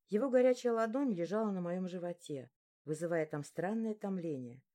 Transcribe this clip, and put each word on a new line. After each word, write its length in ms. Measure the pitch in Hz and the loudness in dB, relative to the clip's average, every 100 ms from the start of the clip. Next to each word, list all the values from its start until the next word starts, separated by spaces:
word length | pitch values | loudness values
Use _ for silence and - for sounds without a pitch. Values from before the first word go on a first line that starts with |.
| _ | _
Его 200 | 208 269 | 0 4
горячая 420 | 254 254 254 240 | 6 6 4 2
ладонь 420 | 226 226 247 285 | 2 0 0 0
лежала 360 | 180 170 208 220 | 0 0 0 0
на 100 | 190 | 0
моем 280 | 175 180 185 | -2 -2 -4
животе, 640 | 180 175 175 - 139 120 _ _ _ | -4 -6 -8 -8 -8 -10 _ _ _
вызывая 400 | 139 151 170 165 | -6 -4 0 0
там 200 | 156 151 | 0 -4
странное 500 | 143 - 175 226 220 | -6 -4 -2 -2 -2
томление. 680 | 214 202 190 165 139 123 127 _ | -4 -4 -4 -4 -4 -8 -14 _